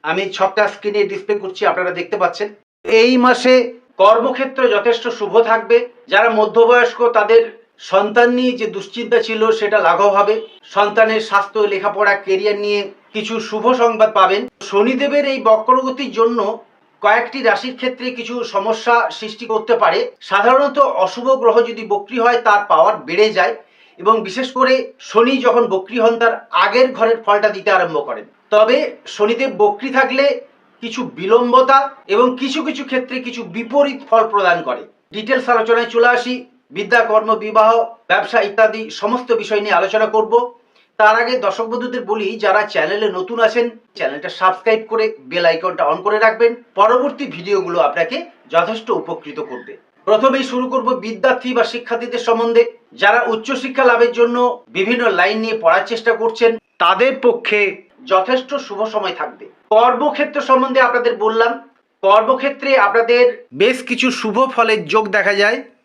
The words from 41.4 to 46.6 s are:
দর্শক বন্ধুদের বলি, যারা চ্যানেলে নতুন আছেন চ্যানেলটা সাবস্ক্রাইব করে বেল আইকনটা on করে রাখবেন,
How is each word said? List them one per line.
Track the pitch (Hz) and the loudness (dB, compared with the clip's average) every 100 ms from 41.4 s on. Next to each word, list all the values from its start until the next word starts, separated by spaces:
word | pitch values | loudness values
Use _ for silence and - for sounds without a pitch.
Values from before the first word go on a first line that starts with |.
দর্শক | 202 190 226 | -2 -4 -6
বন্ধুদের | 240 247 247 185 | -6 -6 -8 -4
বলি, | 220 196 220 | -4 -4 -2
যারা | 202 208 202 | 0 0 0
চ্যানেলে | 175 156 208 214 185 | -2 -2 -2 -2 -4
নতুন | 185 233 220 | -6 0 0
আছেন | 233 240 - _ - | 2 -2 -6 _ -6
চ্যানেলটা | 135 147 180 - | -6 -6 -12 -2
সাবস্ক্রাইব | 185 185 226 220 220 | -2 0 0 0 -2
করে | 226 220 - 131 | -2 -2 -6 -8
বেল | 175 170 | 0 0
আইকনটা | 165 180 - 147 | 0 -4 -2 -2
on | 180 | 0
করে | 196 214 | -2 2
রাখবেন, | 220 220 233 233 | 0 2 0 0